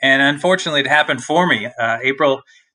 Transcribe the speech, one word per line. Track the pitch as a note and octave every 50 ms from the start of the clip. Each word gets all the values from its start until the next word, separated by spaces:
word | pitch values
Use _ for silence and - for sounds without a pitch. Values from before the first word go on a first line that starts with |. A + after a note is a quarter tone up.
and | - C3+ C3+ C3+
unfortunately, | C#3 C#3 C#3+ D3 - F3+ F#3+ F#3 - E3+ D3+ C#3+
it | C#3 C3
happened | D3 D3+ D3+ - C#3+ A#2 -
for | - D3+ E3+ F3+
me. | F3 C3 G#2+ G#2 A#2+ - -
Uh, | A#2 A2+ A2+ A#2
April | B2+ C3 C3+ C3+ D#3 C#3 C3+ C3+ - _ _ _ _ _ _